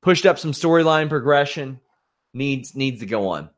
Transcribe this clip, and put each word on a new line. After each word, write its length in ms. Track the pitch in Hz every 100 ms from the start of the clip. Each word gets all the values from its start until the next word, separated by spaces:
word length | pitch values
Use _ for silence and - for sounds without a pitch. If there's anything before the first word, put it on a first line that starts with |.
Pushed 240 | - 180 -
up 120 | -
some 140 | 160
storyline 560 | 143 170 165 160 156 151
progression. 720 | 151 123 143 143 - 135 131 _ _ _ _ _
Needs, 440 | 123 139 135 131 135
needs 240 | 135 120
to 60 | 104
go 240 | 110 95
on. 200 | 78 78